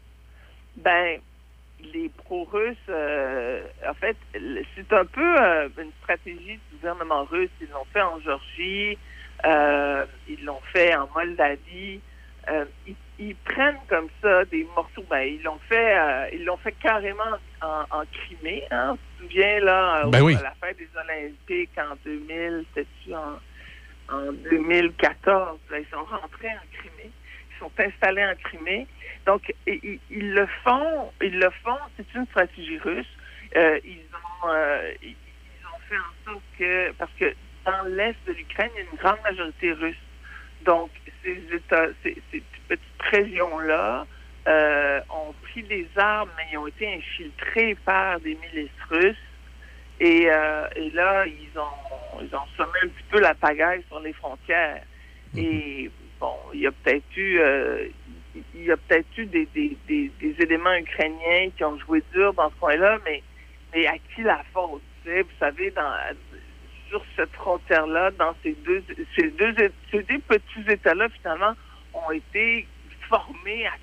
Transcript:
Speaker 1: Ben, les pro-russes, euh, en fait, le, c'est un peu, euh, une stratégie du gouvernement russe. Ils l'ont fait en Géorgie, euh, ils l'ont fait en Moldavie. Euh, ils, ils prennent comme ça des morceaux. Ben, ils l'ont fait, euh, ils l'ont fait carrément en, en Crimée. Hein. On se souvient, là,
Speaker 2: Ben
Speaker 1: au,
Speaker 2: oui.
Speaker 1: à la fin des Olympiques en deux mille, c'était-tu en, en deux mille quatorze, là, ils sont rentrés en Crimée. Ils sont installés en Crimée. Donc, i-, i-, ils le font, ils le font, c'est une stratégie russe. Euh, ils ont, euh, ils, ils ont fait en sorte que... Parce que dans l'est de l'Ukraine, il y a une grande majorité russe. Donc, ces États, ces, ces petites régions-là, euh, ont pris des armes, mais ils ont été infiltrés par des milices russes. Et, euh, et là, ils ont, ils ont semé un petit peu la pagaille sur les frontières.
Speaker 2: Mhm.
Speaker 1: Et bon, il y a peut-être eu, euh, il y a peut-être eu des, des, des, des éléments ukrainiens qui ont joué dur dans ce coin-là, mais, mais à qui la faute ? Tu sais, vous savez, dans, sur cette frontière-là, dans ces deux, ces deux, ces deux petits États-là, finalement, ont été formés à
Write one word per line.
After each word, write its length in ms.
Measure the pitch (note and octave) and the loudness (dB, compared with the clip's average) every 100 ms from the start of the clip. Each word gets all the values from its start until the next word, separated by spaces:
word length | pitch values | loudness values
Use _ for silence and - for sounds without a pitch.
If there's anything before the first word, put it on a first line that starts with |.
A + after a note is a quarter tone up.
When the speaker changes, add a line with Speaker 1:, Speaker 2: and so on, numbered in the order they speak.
| - - - - - - - - | -20 -20 -20 -20 -20 -20 -20 -2
Speaker 1:
Ben, 420 | F3+ F3 F3 D#3 - - - - - - D#3 | 4 4 2 -2 -10 -20 -20 -20 -20 -20 -12
les 160 | E3 D#3+ - - | -8 -8 -10 -8
pro-russes, 500 | F3+ E3 G#3 A3+ A3+ G3+ | -8 -4 -2 -2 -4 -6
euh, 720 | D#3+ D3 D3 C3 C3 A#2+ A#2+ - - - | -4 -2 -2 -2 -2 -4 -6 -8 -10 -8
en 60 | |
fait, 240 | D3 A3 G#3+ - | -4 -4 -4 -8
le, 300 | G#2 G#2+ A2 - F#3+ | -10 -8 -8 -8 -10
c'est 160 | G3 | 2
un 140 | G#3 F3+ | 4 4
peu, 360 | C4 F4 D#4+ | 0 4 6
euh, 280 | G3 D#3+ C#3 D#3+ | 6 4 0 -6
une 140 | D#3 - | -14 -10
stratégie 580 | - F3 F#3 E3+ F#3 G#3+ - | -4 -4 -6 -14 -14 -16 -18
du 60 | D3+ | -10
gouvernement 460 | E3+ F3 D#3+ D3 | -8 -6 -2 -2
russe. 260 | C#3+ E3+ F#3 - | 0 -2 -2 -6
Ils 80 | D3+ | -12
l'ont 160 | C#3+ C3+ | -12 -4
fait 80 | G#3 | 0
en 180 | F3+ D#3+ | 0 -2
Géorgie, 760 | D#3 C#3 - - F#3 G3 G#3 G3+ - - - - D#3+ | -6 -6 -6 -10 -6 -4 -4 -6 -12 -20 -18 -2 4
euh, 600 | D3+ D3 C#3+ C#3+ C#3 - - - | 6 6 4 2 -2 -4 -8 -14
ils 160 | D3+ | -12
l'ont 160 | D3 C3+ - | -10 -12 -2
fait 200 | F#3 E3+ | 4 6
en 140 | D3+ C#3 D#3+ | 4 0 -2
Moldavie. 840 | F3 E3+ D3 C#3+ - F3+ G3 G3 - - - - - | -2 0 0 0 -10 -14 -12 -14 -16 -20 -20 -12 -4
Euh, 160 | D#3 C#3 - G3 | -2 -4 -10 -16
ils, 100 | G3 - - | -16 -18 -14
ils 180 | G#3 F#3+ | -12 -10
prennent 440 | - - C#4+ C#4 - | -6 2 2 0 -2
comme 220 | E3+ D#3+ - | -2 -2 0
ça 220 | G#3 F#3 F#3 | 4 6 4
des 220 | D#3+ E3 E3+ | 0 -2 -4
morceaux. 300 | D#3+ D3 - | -4 -8 -4
Ben, 120 | C#3+ | -2
ils 200 | C#3 D#3 | -2 -4
l'ont 180 | D#3+ D#3 - | -8 -8 0
fait, 280 | A3+ A3+ F#3+ | 4 6 6
euh, 300 | D3+ C3 C3 | 4 2 -2
ils 100 | F3 | -6
l'ont 140 | E3+ F3+ | -4 -4
fait 160 | A3 | -6
carrément 500 | - D#4 G#3+ G3+ G3+ A3 G#3 - - | -2 0 0 -2 -4 -4 -6 -10 -10
en, 220 | D#3+ D#3 D3 | -6 -4 -4
en 140 | D3+ D3+ | -6 -6
Crimée. 520 | - - E3+ D#3+ D#3+ - | -10 -14 -12 -8 -8 -4
Hein. 200 | A#2+ B2+ | -2 -2
On 320 | B3+ - - | -4 -8 -18
se 40 | E3+ | -4
souvient, 300 | F3+ G3+ G#3 | 2 4 4
là, 440 | G3 F#3 F#3 D#3 C#3+ | 6 6 4 2 6
Speaker 2:
Ben 140 | B2+ | 8
Speaker 1:
au, 40 | D#3 | 8
Speaker 2:
oui. 100 | D3 | 6
Speaker 1:
à 80 | |
la 120 | - - | 0 -8
fin 140 | F3+ F3+ | -10 -10
des 120 | E3 E3 | -12 -12
Olympiques 800 | D#3+ D#3 D3 D3 - F3+ E3+ E3+ | -8 -8 -8 -12 -6 -4 -4 -6
en 180 | D3 C#3 | -8 -8
deux 160 | D#3 D3+ D3+ | -10 -10 -8
mille, 380 | E3 E3+ E3 D#3+ | -6 -4 -6 -6
c'était-tu 420 | D3+ C#3+ - - E3 | -8 -8 -10 -12 -10
en, 240 | D3 D3 - - - - - - - | -10 -12 -18 -20 -20 -20 -20 -18 -10
en 180 | C3+ C#3 | -8 -6
deux 260 | C#3 D#3 D#3+ | -6 0 0
mille 320 | D#3+ F3 E3+ - | 4 4 2 2
quatorze, 640 | D3+ - F#3+ G3 F3 D#3 - | 0 2 2 2 2 -8 -10
là, 80 | D3+ | -10
ils 80 | D3+ | -8
sont 160 | D3+ | -10
rentrés 460 | D#3 G#3+ D#3+ - A3+ | -8 -10 -12 -12 -10
en 280 | G#3+ E3 - | -10 -14 -18
Crimée. 340 | G#3 G#3+ A3 | -18 -18 -20
Ils 480 | - - - - - | -20 -20 -20 -20 -16
sont 120 | E3 - | -10 -4
installés 460 | G3 - F#3+ G3 G3+ | -4 0 0 2 0
en 100 | F3+ | -2
Crimée. 420 | - E3 E3 G3+ C4 - - - F#3+ | -8 -8 -6 -6 -6 -16 -18 -4 2
Donc, 260 | G3+ - - F#3+ | 2 0 -8 -6
i-, 140 | G3 | -6
i-, 160 | G#3 F#3+ - | -6 -12 -10
ils 220 | G#3 G3+ | -8 0
le 140 | G3 F#3+ - | 2 0 0
font, 460 | B3+ B3+ D#4 D4+ G3 - | 2 2 2 -4 -6 -4
ils 200 | F#3+ F#3 | -2 2
le 100 | F#3 - | 2 0
font, 140 | A3+ C4+ B3 - | -6 -6 -6 -16
c'est 80 | G3+ | -12
une 140 | A#3+ B3 | -8 -2
stratégie 500 | G3+ F3 - D#3+ D#3 | 0 0 -2 -10 -6
russe. 300 | E3 F#3+ - - - - - E3 | -4 -6 -8 -16 -20 -20 -2 4
Euh, 240 | D#3+ D3+ | 6 4
ils 220 | - E3+ D#3+ | -2 -18 -18
ont, 360 | E3+ - E3+ E3+ | -16 -14 -6 -2
euh, 420 | D#3 D3 C3+ D#2+ - | 0 0 0 -4 -10
ils, 60 | - | -16
ils 580 | - - - - - F3 | -18 -20 -20 -20 -20 -18
ont 140 | E3+ - | -16 -8
fait 60 | G3+ | -6
en 360 | E3+ - G#3+ | -6 -12 -14
sorte 120 | G3+ - - | -14 -12 -6
que... 320 | F3+ F#3 F3+ | -2 0 -2
Parce 200 | - E3+ - | -4 -8 -2
que 140 | E3+ - - - F#3 | -2 -2 -16 -8 -4
dans 180 | F#3+ F#3 | -2 -2
l'est 280 | F#3+ A3+ A3 F#3 | -2 -2 -4 -8
de 60 | |
l'Ukraine, 360 | E3 D#3 - A#3 A3 | -10 -8 -4 -4 -4
il 80 | |
y 20 | F3 | -12
a 60 | |
une 60 | D3+ | 0
grande 240 | F#3 G#3+ | 2 2
majorité 480 | G#3 F#3 E3 - F3 | -2 -4 -6 -4 -2
russe. 240 | D#3 E3 - - - - - - - | -2 -4 -6 -16 -20 -18 -18 -18 -2
Donc, 280 | F3+ E3 E3 - - - | 2 2 2 -12 -20 -12
ces 180 | F#3 F3+ E3 E3+ | -8 -8 -6 -6
États, 320 | - E3 D#3+ - | 2 2 2 -2
ces, 180 | - - - | -8 -8 -10
ces 120 | - - - - | -12 -12 -14 -6
petites 340 | F3 - - - | -6 -8 -6 2
régions-là, 920 | G3+ G3+ F3 F3 D#3+ D#3 D#3+ G#3 - - - - - D#3+ | 2 2 0 -2 -2 0 0 0 -2 -8 -16 -20 -4 4
euh, 520 | D#3 D3+ D3 C#3+ C#3 - | 6 6 4 2 0 -4
ont 240 | D#3+ D3+ - | -10 -10 -12
pris 220 | - A#3+ | -14 -12
des 240 | G#3 G3 E3 G3 | -8 -6 -4 2
armes, 340 | G#3 G#3+ G3 E3 | 2 2 -4 -8
mais 60 | D#3+ | -10
ils 60 | D3+ | -8
ont 100 | D3+ | -8
été 260 | - G#3+ | -6 -6
infiltrés 800 | F3 - - D#3 - - A3+ A3+ G3+ | -6 -10 -12 -12 -10 -2 0 2 0
par 360 | F#3 F#3+ F#3+ E3+ | 2 2 2 -2
des 160 | D#3+ D#3 | -4 -8
milices 340 | - D#3 C#3+ - - | -8 -8 -10 -12 -2
russes. 240 | E3 F#3+ A3 - - - - - - - - | 4 4 2 -12 -20 -20 -20 -20 -20 -12 2
Et, 280 | E3+ E3 E3+ | 6 8 8
euh, 380 | D#3 D#3 D3+ - D#3+ | 6 4 -2 -4 -6
et 160 | D#3 | -4
là, 340 | E3 F#3+ G3 F3+ | 0 2 4 0
ils 320 | D3+ D3+ D#3+ | -4 -12 -8
ont, 640 | D3 C#3+ - C3+ - - | -8 -8 -12 -12 -12 -12
ils 140 | - C#3 | -8 -8
ont 120 | - - | -8 -6
semé 200 | D#3 F3+ | -2 0
un 40 | F3+ | -2
petit 160 | - - | -4 0
peu 100 | G#3 | 6
la 120 | F3+ | 6
pagaille 500 | D#3 D#3 D3+ E3+ F3+ - | 6 2 4 2 0 -6
sur 120 | D3+ | -10
les 120 | D#3 | -10
frontières. 720 | - C#3+ C3+ - E3+ D#3 - - - - - - | -10 -10 -8 -2 0 0 -4 -14 -20 -20 -20 -12
Speaker 2:
Mhm. 100 | - | -4
Speaker 1:
Et 480 | E3 D3+ D3 C#3 B2+ - - - | -2 -2 -4 -8 -12 -14 -18 -8
bon, 160 | C3 B2+ C3 | -6 -6 -10
il 60 | C#3+ | -2
y 80 | C3+ | -2
a 40 | |
peut-être 460 | - D3+ C#3+ - F#3 | 0 2 0 0 -4
eu, 220 | G3 F3 | 2 6
euh, 480 | C#3+ C#3 B2 A2+ A2+ - - - - - - | 6 4 0 -2 -6 -10 -18 -20 -18 -18 -18
il 100 | E3+ | -6
y 80 | E3+ | 0
a 60 | D#3 | 0
peut-être 300 | - E3 - - | 4 2 2 -8
eu 80 | G#3 | -2
des, 220 | E3+ D#3 | -2 0
des, 240 | D#3 D3 C#3 - | -2 -2 -4 -2
des, 240 | D3 C#3 - | -2 -2 -4
des 160 | D3+ D#3 | -4 0
éléments 320 | E3 E3 F3+ F3+ | 2 4 4 2
ukrainiens 760 | D#3 - D#3 D#3+ E3 F3 F#3 - | 0 -2 -2 -2 2 2 2 -2
qui 80 | |
ont 160 | D3+ D3 | -4 -4
joué 240 | - D#3+ - | 0 0 2
dur 200 | F#3 G3+ | 2 2
dans 160 | F#3 D3+ | 4 0
ce 60 | - | 0
coin-là, 440 | E3 D#3 G3 A3 E3 | 2 4 4 4 -2
mais, 180 | C#3+ - - - - - | -8 -10 -20 -20 -20 -4
mais 140 | E3 D#3 | 0 0
à 60 | D#3+ - | 0 -8
qui 100 | - | -2
la 200 | A3 D3+ - | 0 0 0
faute ? 280 | F#3 F3 C#3+ - - | -4 -2 -6 -16 -14
Tu 60 | E3+ | -2
sais, 120 | F3+ | -2
vous 80 | F3+ - | 0 0
savez, 320 | D3 D3 G3 | -2 -2 -4
dans, 220 | F#3+ C#3+ F2+ C#2 - - - - - - - - | -2 -4 -4 -6 -10 -16 -20 -20 -20 -20 -20 -10
sur 140 | G3+ - - | -10 -8 -4
cette 160 | - | -4
frontière-là, 800 | - G3 F3 - E3 D#3 E3 F#3+ | -4 -2 0 4 2 4 2 2
dans 240 | F#3 E3 D#3+ | 2 0 0
ces 120 | D#3+ D3+ D#3 | -4 -4 0
deux, 180 | F#3+ F3+ E3+ - - | -2 -2 -12 -6 0
ces 140 | D#3+ | 0
deux, 240 | D#3 A3 A3 G3+ - - | 2 2 4 2 2 -4
ces 140 | G#3 | -2
deux 160 | F#3+ C#4+ | 0 -2
petits 500 | - G#3+ - A3+ G#3 | 2 2 2 -6 -2
États-là, 380 | G#3 F#3 F3 A3+ - | 2 4 4 0 -2
finalement, 320 | F3 D#3+ G#3 A3+ - - - | -6 0 0 0 -10 -20 -12
ont 180 | E3+ D#3+ | -8 -4
été 560 | D#3+ - G3+ A3+ A#3 - - - - - | -6 -4 0 0 0 -4 -16 -20 -12 0
formés 580 | G#3+ - F3 F#3+ A3+ G3+ | 0 0 -12 -8 -6 -6
à 100 | - | -8